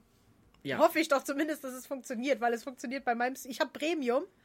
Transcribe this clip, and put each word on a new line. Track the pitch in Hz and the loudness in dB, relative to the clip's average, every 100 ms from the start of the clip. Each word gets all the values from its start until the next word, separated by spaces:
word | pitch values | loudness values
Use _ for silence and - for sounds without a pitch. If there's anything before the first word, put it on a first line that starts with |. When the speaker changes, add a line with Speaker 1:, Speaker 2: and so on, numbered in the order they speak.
| _ _ _ _ _ _ | _ _ _ _ _ _
Speaker 1:
Ja. | 139 160 | -2 4
Speaker 2:
Hoffe | 320 330 | 4 4
ich | - | 4
doch | 269 | 2
zumindest, | - 277 311 294 | 2 -2 0 -2
dass | 262 | -6
es | 254 - | -10 -10
funktioniert, | 277 - 233 262 233 | -10 -6 -4 0 2
weil | 233 | 2
es | 240 | 0
funktioniert | 277 254 254 269 247 | -6 -8 -6 -4 -2
bei | 233 | 0
meinem | 247 | 0
S-, | 262 254 | -4 -8
ich | 247 | -2
hab | 302 | -2
Premium, | - 302 339 247 247 370 _ | 0 -2 0 2 2 0 _